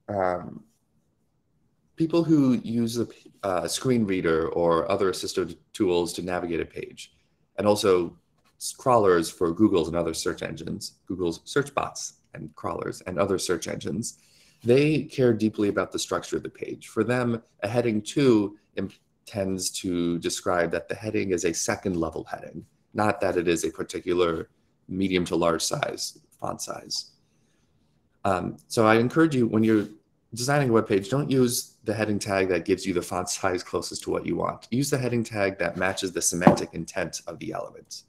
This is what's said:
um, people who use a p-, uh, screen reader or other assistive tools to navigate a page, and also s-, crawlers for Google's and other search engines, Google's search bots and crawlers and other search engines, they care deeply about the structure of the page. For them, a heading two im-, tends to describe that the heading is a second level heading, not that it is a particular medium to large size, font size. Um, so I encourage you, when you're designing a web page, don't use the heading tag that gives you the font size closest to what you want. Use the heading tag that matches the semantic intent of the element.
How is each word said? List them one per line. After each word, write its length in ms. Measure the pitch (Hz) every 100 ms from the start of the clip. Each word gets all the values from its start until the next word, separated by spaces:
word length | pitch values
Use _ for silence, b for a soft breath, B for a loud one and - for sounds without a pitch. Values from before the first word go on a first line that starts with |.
| -
um, 520 | 104 92 87 85 - - _ _ _ _ _ _ _ _ _ _ _ _ -
people 260 | 160 170
who 380 | 156 156 131 117
use 360 | 107 117 117 117
a 80 | 107
p-, 260 | - - _
uh, 240 | 98 90 85
screen 380 | - 135 120
reader 460 | 104 92 82 80 80
or 400 | - 85 82 -
other 160 | 95 98
assistive 480 | 90 92 - 85 82 _
tools 400 | - 101 87 85
to 100 | -
navigate 380 | 87 90 87 80
a 60 | 80
page, 480 | - - - - _ _ _ _ -
and 100 | 104
also 480 | 104 107 90 85 - _ _ _ _
s-, 160 | -
crawlers 560 | - 135 120 101 87 82
for 220 | - 87
Google's 360 | 85 107 92 80
and 80 | 85
other 160 | 82
search 300 | 80 90 80
engines, 560 | - - 85 87 - - -
Google's 340 | 90 85 82
search 300 | - 143 139
bots 380 | - - - - - _
and 200 | - - -
crawlers 440 | 98 85 - - -
and 120 | 90
other 200 | 98 92
search 300 | - 85 -
engines, 500 | 76 - 76 - - b b b b
they 420 | 113 131 151 151
care 280 | - - 127
deeply 360 | 110 107 107 101
about 220 | 98 90
the 80 | 85
structure 380 | - 87 - 80
of 60 |
the 80 | -
page. 380 | - - - -
For 140 | -
them, 400 | 107 123 123 113 - _
a 40 | 104
heading 360 | 120 120 107
two 560 | 107 - 139 110 101 - _ -
im-, 160 | 95 - _ _
tends 460 | - 107 95 92 -
to 480 | - 98 87 87 85
describe 520 | 87 - 101 87 85
that 140 | 85 -
the 80 |
heading 360 | 98 107 107 98
is 140 | 87
a 100 | 85
second 420 | 85 - 104 104 87
level 280 | 82 82
heading, 420 | - - - - - _ _
not 300 | 107 107 101
that 160 | 95 90
it 100 | 85
is 160 | 85
a 60 | 78
particular 800 | 87 87 90 90 87 87 82 - _ _ _ -
medium 380 | 90 95 92
to 100 | 85
large 280 | 85 85 82
size, 560 | - - - - - - _ _
font 220 | 101 -
size. 520 | - - - - - _ _ _ _ _ _ _ _ _ _ _ 101
Um, 320 | 90 92 - -
so 180 | - 110
I 100 | 113
encourage 380 | 123 160 160
you, 120 | 135 117
when 180 | 110
you're 240 | 110 110 101 - _ _ _
designing 340 | 117 123 147 135
a 40 |
web 140 | 113 107
page, 220 | 120 -
don't 220 | 139 147
use 460 | 135 123 120 - _
the 100 | -
heading 240 | 104 107 104
tag 300 | 104 98 95
that 160 | 87 87
gives 180 | 90
you 80 | 95
the 80 | 87
font 300 | 85 90 92
size 320 | - 98 90
closest 400 | - 90 85 -
to 80 | -
what 160 | 85 85
you 100 | 85
want. 320 | 87 - -
Use 200 | 120 143
the 80 | 143
heading 260 | 123 120
tag 340 | 113 110 98 95
that 200 | 85 87
matches 340 | 92 92 95
the 100 | 82
semantic 520 | - 87 90 87 87
intent 480 | 87 82 - 82 - -
of 120 | 80
the 140 | 76
element. 500 | - - - - -